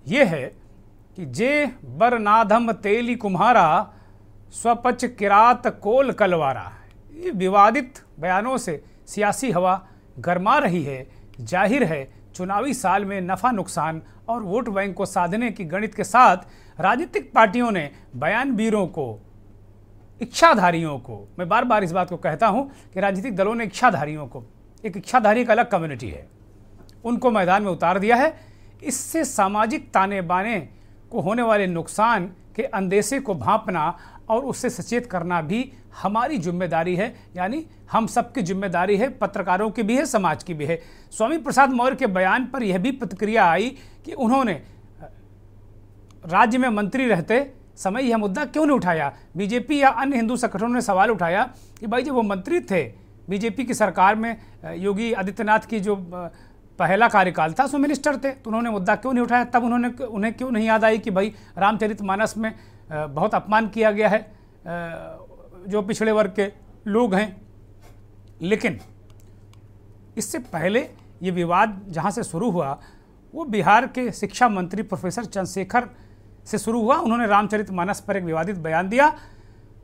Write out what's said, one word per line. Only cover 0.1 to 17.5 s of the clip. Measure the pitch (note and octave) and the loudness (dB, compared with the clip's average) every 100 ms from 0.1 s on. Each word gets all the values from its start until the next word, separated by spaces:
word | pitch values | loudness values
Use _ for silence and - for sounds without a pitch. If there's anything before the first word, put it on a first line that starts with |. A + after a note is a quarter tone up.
| A#3+ | 2
है | A#3 D#3 C3+ - - - - - - - | 4 2 -6 -12 -20 -20 -20 -20 -20 -14
कि | D3+ | -8
"जे | B2 A#3+ D4 C#4+ - C3 | -2 0 2 0 -6 -12
बर | C3+ A#3 A#3+ | 0 2 2
नाधम | G#3 A3 G#3+ A3 A#3 | 4 4 6 4 2
तेली | - G3+ A3 A#3 | -2 0 0 0
कुम्हारा, | A#3+ G3+ F3+ G#3+ A3+ E3 E3+ G#3+ - - - - - - | -4 -2 2 4 6 6 4 0 -8 -20 -20 -20 -20 -20
स्वपच | - A#3 A#3 B3 B3 B3 | -4 0 2 0 0 -4
किरात | B3 G3 G3+ A#3 A3+ A#3+ - | -2 4 6 6 6 0 -4
कोल | G3+ B3+ C4+ | 0 2 2
कलवारा।" | - G3 E3+ C#3 A#2+ F2+ - - - - | 2 2 2 0 -2 -8 -16 -20 -20 -20
ये | D4+ F4+ | -12 -8
विवादित | A3 F#3 G3+ G#3 C4 B3 - - - | -4 2 6 6 4 -4 -10 -20 -8
बयानों | E3+ F#3 A#3 B3+ | -2 -2 -2 -4
से | F#3+ D3+ - - - | -4 -8 -12 -20 -10
सियासी | - G#3 - C4 | -2 -2 0 -2
हवा | F3 F#3 F#3+ - - - - | 0 0 0 -4 -20 -20 -8
गरमा | E3 F3 G3+ C#4+ | -2 0 2 2
रही | C4 E3+ | 2 0
है। | C#3+ C3 C3 - - - | -2 -8 -12 -20 -20 -16
जाहिर | A2 F3+ G3 C#4 | -4 0 2 2
है, | F#3+ D#3 C3+ - - | 0 -2 -8 -16 -18
चुनावी | - F#3 G3+ C#4 | -10 -4 -2 -2
साल | A#3 F#3 G3 | -2 0 0
में | G3 G3 | -2 -4
नफा | F3+ F#3+ B3+ | -4 -2 0
नुकसान | A3 E3+ - D#3 D#3+ - - - | -2 -4 -4 -4 -6 -12 -12 -6
और | A#3+ | -6
वोट | G3+ G#3+ A#3+ | -4 -4 -2
बैंक | G3 G3 F3+ | -4 -4 -4
को | G3 | -4
साधने | F#3+ F3 G#3+ A#3+ | -2 0 0 -4
की | - | -6
गणित | E3 F3+ G#3+ | -6 -4 -4
के | - | -6
साथ | F#3 A#3+ A#3+ F#3 - - - - | 2 6 8 6 -2 -20 -18 -2
राजनीतिक | F3+ A#3+ F4 G4+ C4 | 0 0 -2 -6 0
पार्टियों | C4 A3+ | 4 4